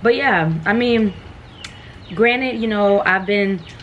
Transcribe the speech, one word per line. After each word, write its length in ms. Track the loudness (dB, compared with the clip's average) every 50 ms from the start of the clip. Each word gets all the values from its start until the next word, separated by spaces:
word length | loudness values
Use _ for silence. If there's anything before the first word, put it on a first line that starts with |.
But 140 | 4 2 2
yeah, 360 | 2 2 2 2 2 2 0 -2 -2 -2
I 60 | -2
mean, 420 | 0 0 2 2 2 2 2 0 -2 -4 -14 -20 -20 -20 -20 -20 -20 -18 -18 -18 -18 -18 -20 -20 -20 -20 -18 -14 -2
granted, 460 | 0 2 2 2 0 -2 -4 -4 -4
you 80 | -4 -2
know, 340 | -2 2 2 2 2 2 2
I've 220 | 2 0 0 0
been 340 | -2 0 0 0 0 -2 -4 -6 -12 -20 -20